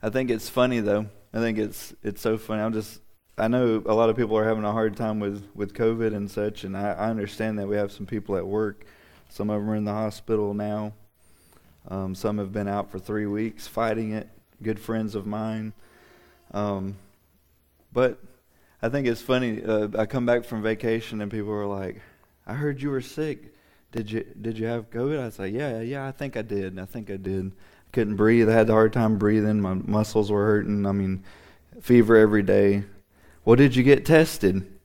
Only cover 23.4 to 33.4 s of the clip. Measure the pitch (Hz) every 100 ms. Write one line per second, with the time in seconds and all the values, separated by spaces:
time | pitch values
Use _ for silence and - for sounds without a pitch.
23.4 | - _ _ _ _ 117 104 110 - -
24.4 | 110 110 113 117 113 113 131 151 123 -
25.4 | 95 107 147 113 113 139 135 131 139 113
26.4 | 107 104 95 92 95 123 104 98 95 95
27.4 | 95 - - _ _ - 107 101 107 117
28.4 | 110 113 110 110 110 113 110 107 104 110
29.4 | 107 107 98 92 - 104 107 110 104 104
30.4 | 104 104 107 104 98 98 95 95 - -
31.4 | - - _ - - 123 110 113 107 107
32.4 | 95 98 101 101 98 - _ _ - -